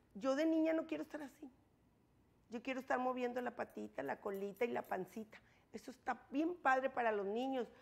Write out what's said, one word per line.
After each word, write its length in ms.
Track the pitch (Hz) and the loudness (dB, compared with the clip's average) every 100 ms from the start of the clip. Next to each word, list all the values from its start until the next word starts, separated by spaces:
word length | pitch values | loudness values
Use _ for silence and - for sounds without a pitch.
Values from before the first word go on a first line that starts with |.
| _ | _
yo 200 | 196 262 269 | -4 0 4
de 100 | 320 | 4
niña 260 | 320 320 | 4 4
no 140 | 320 320 | 2 0
quiero 160 | 302 | -4
estar 200 | 302 302 | -6 -10
así. 280 | 277 - 269 - _ _ _ _ _ _ _ _ - | -10 -14 -20 -20 _ _ _ _ _ _ _ _ -12
Yo 140 | 233 | -8
quiero 180 | 262 254 | -4 -4
estar 180 | 254 254 | 0 2
moviendo 420 | 254 254 247 247 | 2 0 0 -2
la 100 | 247 | -4
patita, 500 | 220 220 220 214 - | -4 -6 -8 -10 -6
la 140 | 277 - | -4 -4
colita 440 | 208 196 202 190 | -4 -4 -4 -2
y 40 | 240 | -2
la 140 | 240 | -2
pancita. 560 | 240 196 180 220 220 - - - _ | -2 -4 -4 -8 -12 -14 -20 -20 _
Eso 180 | 226 - | -16 -14
está 280 | - - 240 - | -10 -6 -6 -4
bien 260 | 277 320 349 | 0 0 2
padre 340 | 269 262 262 | 4 4 4
para 220 | 262 233 | 2 2
los 140 | 208 196 | 2 0
niños, 420 | 220 262 262 220 - | 0 0 0 -2 -8